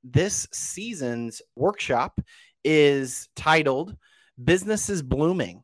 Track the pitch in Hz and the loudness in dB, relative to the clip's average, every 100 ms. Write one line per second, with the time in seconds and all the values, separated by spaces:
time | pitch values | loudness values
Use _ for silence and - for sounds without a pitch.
0 | 127 131 190 - - - - - 226 196 | 2 2 2 -2 -8 -10 -10 -10 -10 -6
1 | 127 117 117 - - - 165 208 - 120 | -4 -4 -8 -10 -18 -2 -2 -2 -2 0
2 | 147 - - - _ _ 147 156 147 139 | 0 -6 -10 -18 _ _ 2 6 6 4
3 | 131 123 - - 156 160 143 131 185 - | -2 -8 -12 -6 2 4 4 0 -4 -14
4 | _ _ _ - 123 185 196 214 - 190 | _ _ _ -6 2 2 2 -4 -2 -4
5 | 131 135 160 185 98 90 | -2 0 2 0 -4 -8